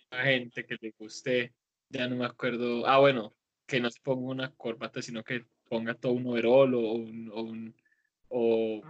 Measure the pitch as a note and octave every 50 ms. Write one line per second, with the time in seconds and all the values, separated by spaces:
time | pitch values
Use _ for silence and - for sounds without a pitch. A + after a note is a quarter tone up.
0 | _ _ B2+ B2+ C3 C#3 C3 B2+ B2 A#2+ - B2+ A2+ - A#2+ - A2+ A2 - -
1 | A2 G#2+ - - - C3 B2+ B2 A#2+ A#2+ - _ _ _ _ _ _ _ C3 C3
2 | B2 B2+ B2+ B2 B2 A#2 - - C3 B2 A#2+ A#2 A#2+ A#2+ A#2+ A#2+ - - C3+ C#3
3 | C#3 C#3 C3 A#2 G#2 - - _ _ _ _ _ _ - C#3 B2 A#2+ A#2+ - -
4 | _ C#3+ C3 C3 B2+ C3 C3 C3 C3 C3+ - - - A#2+ A2 C3 A#2 A2 - C3
5 | B2 B2 A#2 A2 - - C3 A#2+ A#2+ _ _ _ _ _ A#2+ A2+ A2+ A#2 A#2+ -
6 | - B2+ B2 B2 B2+ B2 A#2+ C3+ - A#2 C3 C#3 C#3 C3 B2 A#2+ A2+ G#2+ A#2 A#2
7 | A2+ A2 A2+ A2+ A2+ A2 G#2 A2+ A2+ A2+ A2+ A2+ A2+ A2 - _ _ _ _ _
8 | _ _ _ _ _ - B2 B2 A#2 A#2 A2+ A2+ A2+ A2 A2 G#2+ -